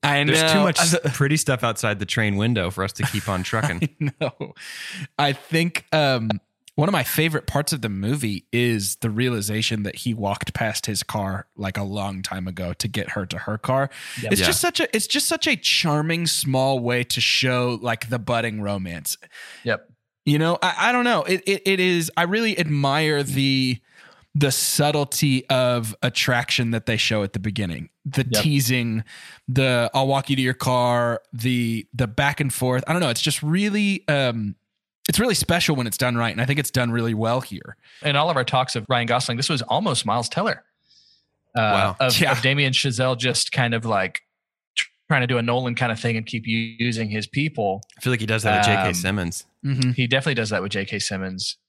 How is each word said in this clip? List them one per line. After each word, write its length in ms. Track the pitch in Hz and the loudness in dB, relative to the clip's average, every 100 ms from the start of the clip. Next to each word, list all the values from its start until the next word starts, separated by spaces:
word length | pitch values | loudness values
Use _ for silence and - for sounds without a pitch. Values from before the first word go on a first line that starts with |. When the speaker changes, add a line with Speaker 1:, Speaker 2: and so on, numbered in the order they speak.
Speaker 1:
I 200 | 147 143 | 2 2
know. 100 | 147 | 4
Speaker 2:
There's 180 | 160 160 | 4 4
too 100 | 160 | 4
much 180 | 190 160 | 4 4
Speaker 1:
Uh, 200 | 170 165 | 2 2
the 60 | 147 | 0
Speaker 2:
pretty 280 | 127 139 156 | 0 2 2
stuff 260 | - 127 | 2 0
outside 360 | 120 107 113 104 | 0 0 -2 -2
the 60 | 104 | -2
train 300 | - 107 98 | 0 2 2
window 320 | 110 117 90 | 2 2 0
for 120 | 92 | -2
us 100 | 98 | -4
to 100 | - | -2
keep 240 | 135 107 101 | -2 -2 -2
on 140 | 95 | -4
trucking. 460 | 92 113 143 87 160 _ | -2 -2 -2 -2 -4 _
Speaker 1:
<laughs> 60 | |
I 100 | 147 - | -6 -2
know. 320 | 147 - - - - - - 196 151 - | -6 -6 -12 -12 -16 -14 -14 -12 -12 0
I 160 | 143 | 0
think, 520 | 139 - 160 170 - - | 0 -2 0 0 -2 -2
um, 380 | 160 143 127 113 104 _ _ - - | 2 2 2 0 -4 _ _ -10 0
one 120 | 156 | 2
of 60 | |
my 80 | 196 | 2
favorite 460 | 123 - 160 156 - | 0 0 0 0 -2
parts 260 | 139 147 | -2 -2
of 80 | 147 | -4
the 80 | 113 | -4
movie 560 | 98 101 147 123 98 - | -4 -2 -2 -2 -6 -2
is 440 | 120 120 113 98 - | 2 2 2 -2 -4
the 120 | 117 | -4
realization 720 | 107 127 117 101 107 110 113 | 0 0 0 -2 -2 -2 -2
that 140 | 101 - | -4 -4
he 180 | - | -4
walked 400 | 113 101 101 - | -2 -2 -4 -6
past 320 | - 110 104 - | -4 -4 -4 -4
his 160 | 101 | -6
car, 460 | - 110 98 95 - - | -4 -4 -4 -6 -10 -8
like, 200 | 101 95 | -6 -4
a 60 | |
long 380 | 101 104 98 98 | -6 -4 -6 -6
time 260 | 95 92 92 | -8 -6 -6
ago 260 | 87 90 | -6 -6
to 140 | 90 107 | -4 -4
get 220 | 104 98 | -4 -4
her 160 | - 92 | -6 -6
to 140 | - | -8
her 180 | - 107 | -6 -6
car. 320 | - 131 135 - - - | 0 0 0 -4 -14 -10
Speaker 3:
Yep. 100 | 113 | -2
Speaker 1:
It's 80 | 196 | 2
Speaker 2:
Yeah. 60 | 180 | 2
Speaker 1:
just 140 | - | 2
such 180 | 349 349 | 0 0
a, 160 | 339 220 | 0 0
it's 120 | - | 0
just 200 | 285 - | 0 0
such 200 | 320 - | 0 0
a 80 | 220 | 0
charming 720 | - - 170 147 156 165 170 | 2 2 2 2 2 0 0
small 500 | - 131 131 135 135 | 0 0 2 2 2
way 240 | 120 123 120 | 2 0 0
to 140 | - | 0
show, 600 | 117 - 131 127 123 117 | 2 2 2 2 0 -2
like, 280 | 117 113 113 | -2 -4 -2
the 100 | 123 | -4
budding 420 | 104 117 113 107 | 0 0 0 -2
romance. 560 | 101 101 92 85 73 - - - - - | -4 -4 -4 -8 -8 -10 -12 -20 -20 -10
Speaker 3:
Yep. 260 | 117 110 - _ _ _ - | -4 -4 -6 _ _ _ 0
Speaker 1:
You 120 | 147 | 2
know, 220 | 160 175 | 2 2
I, 280 | 185 - 214 | 0 0 0
I 20 | |
don't 140 | 247 240 | 2 2
know. 180 | 226 | 2
It, 180 | 175 185 - | 2 -2 0
it, 160 | 196 190 | -2 0
it 140 | 190 | 2
is, 320 | 180 175 160 - | 2 2 0 0
I 80 | |
really 340 | 175 208 233 208 | 0 2 0 0
admire 640 | 160 147 139 147 156 147 | 0 2 2 2 2 0
the, 560 | 135 135 135 135 131 123 _ - - - _ 147 | 0 2 2 4 2 0 _ -20 -20 -20 _ 2
the 160 | 143 | 2
subtlety 1000 | 127 - - 147 147 139 - 147 131 - | 2 0 2 2 2 0 2 2 2 2
of 460 | 131 127 123 113 101 | 2 4 2 -2 -2
attraction 680 | 127 - - 123 120 - 120 | -2 0 2 2 2 0 0
that 140 | 113 - | -2 -2
they 120 | 110 | -2
show 260 | - 110 | 0 0
at 100 | 98 | 0
the 60 | - | -2
beginning, 500 | 104 98 98 78 80 _ - | -4 -2 -4 -4 -10 _ -6
the 180 | 135 131 | -2 0
Speaker 3:
Yep. 140 | 127 | 2
Speaker 1:
teasing, 600 | 156 143 123 127 117 113 113 - - - - | 2 2 2 0 0 -2 -4 -12 -20 -16 -2
the 420 | 127 135 123 117 135 | 2 2 2 2 2
"I'll 100 | 135 | 2
walk 240 | 135 135 | 0 0
you 60 | 135 | 0
to 60 | |
your 100 | 127 | 0
car," 680 | 127 - 127 123 120 120 117 _ | 0 0 2 2 2 2 -2 _
the, 540 | 120 120 123 117 113 - | -4 -2 0 0 -4 -6
the 140 | 120 120 | -2 -2
back 340 | 113 139 143 | 2 0 0
and 140 | 147 | -2
forth. 300 | - 131 127 - | 0 0 0 0
I 60 | |
don't 80 | 170 | 0
know. 80 | 160 | 0
It's 100 | 117 | 0
just 200 | - 143 | 0 0
really, 680 | 151 170 208 208 202 196 - | 0 2 2 2 0 0 0
um, 480 | 147 131 117 104 - _ _ _ _ - | 2 2 0 -4 -6 _ _ _ _ -2
it's 100 | 160 | 2
really 140 | 240 | 2
special 420 | 196 - 175 - 147 | 2 2 2 2 0
when 120 | 120 | -2
it's 100 | - | 0
done 180 | 123 120 | 0 2
right. 140 | 117 | 0
And 80 | - | 0
I 60 | 131 | 0
think 140 | 143 | 0
it's 100 | 139 | 0
done 220 | 135 123 | 0 0
really 240 | 117 117 110 | 0 0 0
well 260 | 113 123 | 0 0
here. 360 | 127 92 - - _ - | -2 -12 -14 -20 _ -8
Speaker 3:
In 120 | 151 143 | -2 2
all 140 | 160 | 2
of 80 | 151 | 2
our 60 | |
talks 320 | 123 131 127 123 | 2 0 0 -4
of 100 | 107 | -2
Ryan 200 | 123 117 | 0 2
Gosling, 300 | 123 - 117 | 0 0 -2
this 120 | 135 | -2
was 120 | 151 | -2
almost 420 | 113 123 202 123 110 | 0 0 0 -2 0
Miles 240 | 113 120 | -2 -2
Teller, 340 | - 208 - _ _ _ _ _ _ _ _ _ 120 | -2 -2 -4 _ _ _ _ _ _ _ _ _ 0
uh, 40 | |
Speaker 2:
Wow. 480 | 110 98 98 92 131 | 2 2 2 0 0
Speaker 3:
of, 120 | 120 | 2
Speaker 1:
Yeah. 120 | 147 | 2
Speaker 3:
of 100 | 123 | 2
Damien 320 | 131 139 139 | 2 2 2
Chazelle 440 | 131 139 117 127 123 | 2 0 0 0 0
just 340 | 123 117 - | 0 0 -2
kind 220 | - 120 | 0 0
of, 120 | 117 113 | 0 0
like, 360 | 104 92 - _ _ _ _ _ - | 0 0 -4 _ _ _ _ _ -8
tr-, 120 | - _ _ | -8 _ _
trying 120 | 143 | 0
to 60 | 123 | 2
do 100 | 123 | 0
a 40 | |
Nolan 340 | 117 120 127 117 | 2 0 0 -2
kind 160 | 120 | -2
of 80 | 113 | 0
thing 180 | 120 113 | -2 -2
and 80 | 113 | -4
keep 200 | 117 110 | -8 -2
u-, 300 | 113 113 113 | -2 -2 -2
using 320 | 120 113 110 | -2 -2 -4
his 160 | 107 104 | -4 -4
people. 540 | - 151 151 104 98 - - | -2 -2 -2 -2 -2 -8 -6
Speaker 2:
I 40 | |
feel 100 | 127 | -2
like 60 | 123 | 0
he 60 | 107 | 0
does 180 | 110 | 0
that 140 | 107 107 | 2 4
with 60 | 104 | 4
J 80 | 101 | 4
K 120 | 95 | 2
Speaker 3:
Um, 40 | |
Speaker 2:
Simmons. 520 | 90 90 101 87 - - _ 135 | 0 0 0 -2 -6 -14 _ -4
Speaker 1:
Mm-hmm. 260 | 131 127 | 0 0
Speaker 3:
He 160 | 120 127 | 2 2
definitely 280 | 131 135 117 | 2 0 -2
does 140 | 107 | 0
that 100 | 104 | -2
with 100 | 95 | -2
J 140 | 101 98 | -4 -4
K 140 | 104 | -4
Simmons. 580 | - 98 95 95 101 - | -4 -4 -6 -6 -8 -10